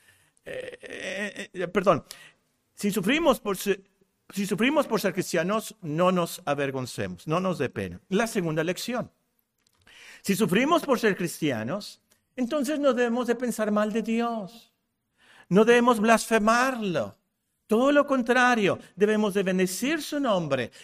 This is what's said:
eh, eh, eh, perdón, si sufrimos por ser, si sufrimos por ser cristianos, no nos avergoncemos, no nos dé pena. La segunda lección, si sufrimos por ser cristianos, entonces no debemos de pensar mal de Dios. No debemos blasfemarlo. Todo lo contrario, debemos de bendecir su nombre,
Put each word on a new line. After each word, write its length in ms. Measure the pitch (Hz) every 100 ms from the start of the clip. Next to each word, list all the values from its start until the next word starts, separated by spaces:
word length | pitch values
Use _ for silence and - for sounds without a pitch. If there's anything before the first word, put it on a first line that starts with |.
| _ _ _ _
eh, 340 | - - - -
eh, 680 | - - 185 190 202 - 202
eh, 140 | 180 175
perdón, 340 | 202 190 160 - - - _ _ _ _
si 180 | - 208
sufrimos 480 | 208 190 302 320 220
por 160 | 208 190
ser, 260 | 202 - _ _ _ _ -
si 120 | 190 190
sufrimos 400 | 202 254 311 -
por 140 | 214
ser 140 | 196
cristianos, 600 | 180 - 170 175 220 - -
no 300 | 160 156 180
nos 300 | 185 170 -
avergoncemos, 840 | - 143 139 135 123 - 95 90 -
no 140 | 170
nos 180 | 190 151
dé 120 | 123
pena. 320 | - 95 87 -
La 180 | 190 226
segunda 380 | 220 165 156 160
lección, 440 | 175 - 240 139 _ _ _ _ _ _ _ _ - - -
si 140 | - 185
sufrimos 480 | 190 196 302 339
por 160 | 294 247
ser 160 | 220 185
cristianos, 840 | 170 - 151 113 113 202 - - _ _ _ -
entonces 440 | 240 302 262 302
no 140 | 285
debemos 340 | 240 240 240 240
de 80 | 240
pensar 360 | 247 214 208
mal 200 | 208 214
de 100 | 226
Dios. 720 | 220 226 233 226 185 226 - _ _ _ _ _ _ - -
No 160 | 180
debemos 360 | 220 240 240 226
blasfemarlo. 1160 | 220 - - 226 214 240 262 247 202 151 101 - _ _ _ _ -
Todo 240 | 220 269
lo 140 | 285 285
contrario, 720 | 262 247 254 247 233 185 127 - -
debemos 380 | 208 214 214
de 80 | 196
bendecir 600 | 190 185 185 185 262 320
su 180 | - 294
nombre, 520 | 262 190 156 131 110 -